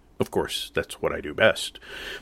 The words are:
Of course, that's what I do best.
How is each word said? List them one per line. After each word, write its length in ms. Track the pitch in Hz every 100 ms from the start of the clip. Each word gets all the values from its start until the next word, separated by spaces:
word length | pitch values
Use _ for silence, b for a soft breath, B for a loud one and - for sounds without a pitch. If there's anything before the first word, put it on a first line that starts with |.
| - -
Of 140 | -
course, 400 | - - - -
that's 280 | - - -
what 100 | 80
I 80 | 73
do 140 | 73
best. 440 | 73 110 - - - B B B B